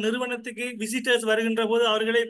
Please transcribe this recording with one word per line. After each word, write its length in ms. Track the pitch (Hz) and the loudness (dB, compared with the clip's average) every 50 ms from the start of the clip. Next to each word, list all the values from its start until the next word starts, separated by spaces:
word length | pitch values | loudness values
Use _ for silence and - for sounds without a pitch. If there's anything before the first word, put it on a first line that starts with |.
| 208 | 0
நிறுவனத்துக்கு 640 | 220 226 247 254 247 247 233 226 254 226 202 240 247 240 214 220 | 0 0 -2 -4 -4 -6 -8 -8 -10 -8 -8 -8 -8 -6 -6 -6
visitors 420 | 214 226 262 254 254 240 233 226 220 | -4 -4 -2 0 2 2 2 2 2
வருகின்ற 320 | 214 220 226 226 226 226 226 214 | 2 2 2 0 2 0 0 2
போது 140 | 226 233 240 226 214 | 2 2 2 2 2
அவர்களை 300 | 220 220 226 226 233 233 | 2 0 2 2 2 0